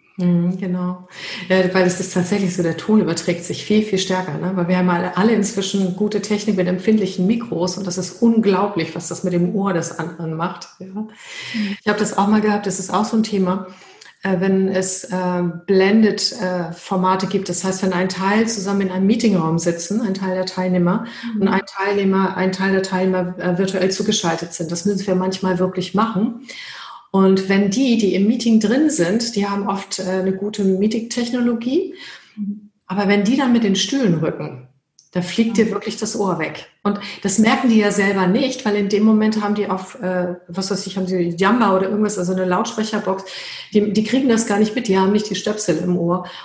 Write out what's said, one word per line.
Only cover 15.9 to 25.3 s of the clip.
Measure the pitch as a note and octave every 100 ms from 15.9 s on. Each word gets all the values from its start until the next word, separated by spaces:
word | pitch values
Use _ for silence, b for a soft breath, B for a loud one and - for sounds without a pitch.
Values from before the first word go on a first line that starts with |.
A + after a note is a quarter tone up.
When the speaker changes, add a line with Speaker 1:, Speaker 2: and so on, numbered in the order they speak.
| A3 G#3+ G3+ - -
Speaker 1:
äh, | F3+ F3+ E3
Formate | E3+ - F#3+ F#3 F#3 F#3+
gibt. | F#3+ F#3+
Das | F3
heißt, | F#3+ F#3
wenn | F#3+
ein | F3 F#3
Teil | F3+ F#3+ G#3+ A3+
zusammen | G#3 F#3+ G3
in | F#3+
einem | F#3 G3
Meetingraum | A3+ A3+ F3+ D#3+ E3
sitzen, | F3 E3+ - G#3+
ein | G3+
Teil | F#3+ F#3+ F#3
der | F#3
Teilnehmer | F#3 F#3 F3+ F3 A3 A#3 B A#3
Speaker 2:
Mhm. | G#3+
Speaker 1:
und | G3
ein | F#3+ -
Teilnehmer, | G3 G3 G3+ F#3+ F#3+ F#3 F#3
ein | F#3
Teil | F#3 F#3+
der | F#3+
Teilnehmer, | F#3 F#3 F#3+ F#3 F3+ F3+
äh, | F3 F3
virtuell | F#3+ F#3+ F#3+
zugeschaltet | - A3 - E3+ E3 E3
sind. | - E3
Das | E3+
müssen | G3+ F#3+ G3
wir | F#3
manchmal | F#3